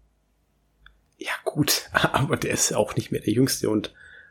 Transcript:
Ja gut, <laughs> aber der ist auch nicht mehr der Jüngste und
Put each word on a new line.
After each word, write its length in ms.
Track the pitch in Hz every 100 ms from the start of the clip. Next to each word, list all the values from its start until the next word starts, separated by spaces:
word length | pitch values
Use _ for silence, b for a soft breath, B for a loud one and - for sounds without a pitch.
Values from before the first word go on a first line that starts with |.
| _ _ _ _ _ _ _ _ - _ _ _
Ja 140 | - - -
gut, 440 | - - - -
<laughs> 40 |
aber 420 | - - - 139 -
der 160 | -
ist 220 | - -
auch 220 | 113 104 -
nicht 160 | -
mehr 100 | 123
der 120 | -
Jüngste 360 | 110 135 - 110
und 240 | 107 - B B B B